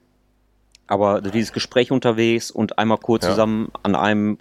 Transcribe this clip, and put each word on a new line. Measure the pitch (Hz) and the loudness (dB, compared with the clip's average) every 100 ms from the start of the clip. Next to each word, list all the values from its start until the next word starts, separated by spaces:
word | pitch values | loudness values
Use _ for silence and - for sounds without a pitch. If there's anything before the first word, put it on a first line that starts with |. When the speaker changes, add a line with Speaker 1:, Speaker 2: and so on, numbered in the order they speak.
| _ _ _ _ _ _ _ _ - | _ _ _ _ _ _ _ _ -4
Speaker 1:
aber | 101 101 101 | 0 2 0
dieses | 101 110 110 | -2 -2 -2
Gespräch | - - - 123 | -4 -2 0 0
unterwegs | 135 123 113 113 117 - | 0 0 2 2 0 -2
und | - 107 - | -4 -2 0
einmal | 110 110 | 0 0
kurz | - 113 | 0 0
Speaker 2:
Ja. | 90 | 2
Speaker 1:
zusammen | 98 110 110 113 - | 2 2 0 -4 -4
an | 101 87 | -2 0
einem | 98 107 104 104 | 2 2 0 -2